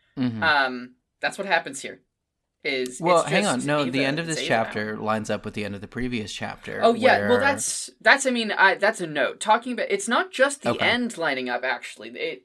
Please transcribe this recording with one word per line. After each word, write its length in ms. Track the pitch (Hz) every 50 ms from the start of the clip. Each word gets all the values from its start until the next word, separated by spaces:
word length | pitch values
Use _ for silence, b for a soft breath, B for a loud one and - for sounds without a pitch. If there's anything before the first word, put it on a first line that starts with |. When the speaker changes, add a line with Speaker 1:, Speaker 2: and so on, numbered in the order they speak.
| _ _ - 139
Speaker 1:
Mm-hmm. 240 | 127 123 113 110
Speaker 2:
Um, 520 | 165 160 151 139 135 131 127 123 123 123 _ _ _ _ _ -
that's 180 | - 147 - -
what 80 | 196
happens 340 | 196 175 165 - 151 139 -
here. 200 | - 110 - - _ _ _ _ _ _ _ _ _ _ _ _ -
Is 360 | 151 135 131 127 123 - -
Speaker 1:
Well, 200 | 165 175 175 165
Speaker 2:
it's 80 | - -
Speaker 1:
hang 140 | 160 190 208
Speaker 2:
just 160 | 196 135 123
Speaker 1:
on. 60 | 131
No, 160 | 143 147 151
Speaker 2:
Ava, 80 | 143 127
Speaker 1:
the 120 | 127 135 139
end 140 | 135 147 160
of 100 | 165 165
Speaker 2:
it's 120 | 160 131
Speaker 1:
this 60 | 131
Speaker 2:
Ava 80 | 160 127
now. 80 | 113 113
Speaker 1:
chapter 320 | 110 - 107 107 107 107
lines 340 | 110 107 107 107 110 107 -
up 140 | 107 101 -
with 100 | 107 -
the 100 | 107 104
end 120 | 101 101
of 40 | 98
the 60 | 101
previous 460 | - - 123 123 127 123 113 104 98
chapter, 480 | - - 110 104 - - - - - -
Speaker 2:
Oh, 100 | - 233 233
yeah. 260 | 214 240 - 202 -
Well, 80 | 202 202
Speaker 1:
where 100 | 247 247
Speaker 2:
that's, 480 | 269 277 - - - - - - - - - _
that's, 260 | - 220 262 277 269
I 40 | 262
mean, 200 | 247 233 226 208
I, 240 | - - 185 190 175
that's 260 | - 196 214 220 -
a 60 | 180
note. 320 | 156 151 147 123 98 - -
Talking 360 | - 208 214 240 240 254 240
about, 120 | 208 180 -
it's 180 | 202 196 - 226
not 240 | 240 311 381 370
just 300 | - - 262 277 277 -
the 80 | - 120
Speaker 1:
Okay. 140 | 117 - -
Speaker 2:
end 320 | 180 226 247 247 226 -
lining 320 | 175 165 151 135 127 127 123
up, 140 | 123 123
actually. 460 | 123 131 123 120 - - - - 107 117
It, 320 | 120 - 143 165 156 -